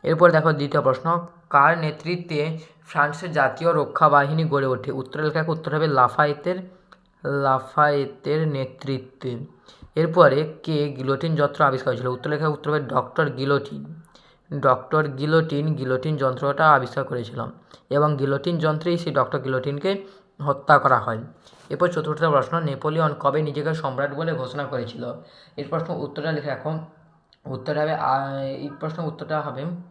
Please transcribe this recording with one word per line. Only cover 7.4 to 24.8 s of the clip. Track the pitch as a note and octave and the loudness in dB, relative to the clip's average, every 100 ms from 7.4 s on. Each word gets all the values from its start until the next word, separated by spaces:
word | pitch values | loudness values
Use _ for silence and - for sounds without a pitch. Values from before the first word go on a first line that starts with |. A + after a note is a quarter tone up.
| C#3 C3 - - D3 C#3+ C3+ - - D3+ D#3 | 2 0 0 2 4 4 -2 -6 -2 0 0
নেতৃত্বে। | C#3 C3 - C3+ C3+ C3 - C3 A#2 D3 - - - - | -2 -6 -8 -6 -6 -6 -10 -8 -8 -10 -16 -20 -20 -10
এরপরে | - D#3+ E3 D#3 C3+ D#3 - | -2 0 6 6 6 0 -6
কে | - D#3 D3 | -4 -2 -2
গিলোটিন | C3 C3 C3+ E3 D#3+ | -4 -2 -2 0 0
যন্ত্র | C#3+ C#3+ | 0 2
আবিষ্কার | D3 C3 C3 | 2 2 -2
করেছিল? | A#2 B2+ | -2 -2
উত্তর | B2+ - | -4 -4
লেখা, | D3+ D#3 | -2 -2
উত্তর | D3 - | -2 -2
হবে | D3+ | -2
ডক্টর | C3+ - A#2+ - D3+ | 0 -2 -2 -2 -2
গিলোটিন, | B2 C3+ C#3+ C#3 - C#3+ D#3+ - - _ _ _ D3 | -2 0 0 0 -12 -14 -18 -20 -20 _ _ _ -2
ডক্টর | C#3 B2+ - D#3 D3+ | 2 2 2 0 0
গিলোটিন | C3 D3 E3 D#3+ C#3+ D3+ | -2 2 2 2 -2 -2
গিলোটিন | C#3+ B2+ B2+ D#3 D3+ | -2 0 -2 0 0
যন্ত্রটা | C3+ B2+ C#3 C#3 D#3 | 0 0 -2 2 6
আবিষ্কার | C#3+ B2 - | 6 4 -4
করেছিল | C3+ C3 A2 B2+ A#2+ - _ - _ | -4 -6 -6 -8 -10 -10 _ -20 _
এবং | C#3 D3+ C#3+ | 2 2 2
গিলোটিন | C3+ C#3 D#3 E3+ | 0 0 0 0
যন্ত্রেই | D#3 D#3 F3 E3+ | 0 0 0 -2
সেই | E3+ | 0
ডক্টর | C#3+ B2 C#3+ | 0 0 -2
গিলোটিনকে | B2+ C3 C3+ C#3+ F#3 G3 - - _ _ | -2 -4 -2 -4 -2 -4 -6 -20 _ _
হত্যা | D3 C#3 - D3 | -4 -2 6 6
করা | C3+ B2 | 8 2
হয়। | G#2+ A2+ C#3+ - - - - | 2 -6 -8 -18 -20 -20 -10
এরপর | C#3+ F3 | 0 0
চতুর্থ | E3 D#3 D3+ | 0 -4 0
প্রশ্ন, | E3 C#3+ B2+ E3 | 2 2 2 -2
নেপোলিয়ন | D#3+ C3+ D3+ D#3 D#3 D3 | -2 -4 -4 0 -2 0
কবে | C#3 C#3+ | 0 0
নিজেকে | D3+ C#3+ D3 | -2 -2 -2
সম্রাট | D#3+ C#3+ C3 C#3 | -2 -4 -4 -4
বলে | C#3 E3 | -2 -4
ঘোষণা | D3 B2+ D3 | -4 -6 -6
করেছিল? | C#3 C3+ | -6 -6